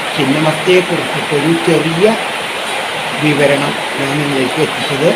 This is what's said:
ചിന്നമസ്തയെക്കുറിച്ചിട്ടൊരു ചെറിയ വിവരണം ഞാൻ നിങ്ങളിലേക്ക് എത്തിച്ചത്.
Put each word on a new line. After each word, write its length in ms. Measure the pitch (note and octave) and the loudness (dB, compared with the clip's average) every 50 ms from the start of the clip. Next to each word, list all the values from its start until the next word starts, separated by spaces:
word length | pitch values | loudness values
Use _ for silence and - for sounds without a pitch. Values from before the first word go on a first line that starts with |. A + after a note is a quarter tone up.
| - - - | -6 -6 -2
ചിന്നമസ്തയെക്കുറിച്ചിട്ടൊരു 1400 | - C#3+ C3 C#3+ D#3 D#3 D#3 D3+ - - F#3 F3+ F3+ F3 - - - - C3+ - D3+ - - D#3+ C#3+ C#3 D#3+ E3+ E3 - | 0 0 2 2 2 2 0 0 0 2 4 4 4 4 2 -2 -2 -2 -4 -4 -4 -4 -2 0 0 2 2 2 2 2
ചെറിയ 400 | - E3 D#3 - E3 E3 E3 F#3+ G#3+ A3+ - - - - - - - - - - - - - - - - - - - - C#3 D3 | 2 2 2 2 2 2 4 4 4 4 2 -2 -4 -6 -6 -6 -6 -6 -6 -6 -6 -6 -6 -6 -6 -6 -6 -6 -6 -4 -2 0
വിവരണം 480 | D3+ D3 C#3 D3 C#3 C#3+ C#3 C#3+ D3 - - - - - - | 0 2 4 4 4 2 2 0 -2 -4 -4 -6 -6 -4 -4
ഞാൻ 140 | C#3 C3+ C#3 D3 | -4 -2 -2 -2
നിങ്ങളിലേക്ക് 400 | D3 C#3+ C#3+ C3 C3 B2 - D#3 D#3 | -2 0 0 0 -2 0 0 0 0
എത്തിച്ചത്. 440 | - - C3 C3+ C#3 C#3+ C3 D3 E3+ A3 | 0 -2 -4 -4 -4 -2 0 2 2 2